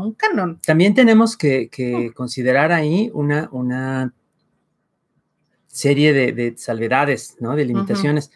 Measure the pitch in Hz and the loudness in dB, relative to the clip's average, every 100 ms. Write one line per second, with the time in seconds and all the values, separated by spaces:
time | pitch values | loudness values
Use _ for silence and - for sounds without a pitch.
0 | 202 220 427 285 180 165 - 160 196 208 | -8 -4 -2 -2 -4 -2 0 4 4 4
1 | 233 220 226 - 147 131 113 - 123 120 | 4 6 4 0 0 0 -2 -6 -4 -4
2 | 120 - 123 131 127 131 160 170 151 175 | -6 -8 -10 -4 0 2 2 2 0 0
3 | 233 - 147 147 160 131 123 127 131 131 | -2 -2 -2 -2 -4 -6 -6 -4 -4 -4
4 | 131 - _ _ _ _ _ _ _ _ | -6 -8 _ _ _ _ _ _ _ _
5 | _ _ _ _ _ _ _ - 143 143 | _ _ _ _ _ _ _ -2 2 4
6 | 151 139 123 117 120 - - 113 113 131 | 4 4 2 0 -4 -6 -6 -4 0 0
7 | 143 127 - - 117 147 131 120 101 107 | 0 -2 -6 -10 -4 -2 -2 -2 -2 0
8 | 147 147 147 | 0 0 -2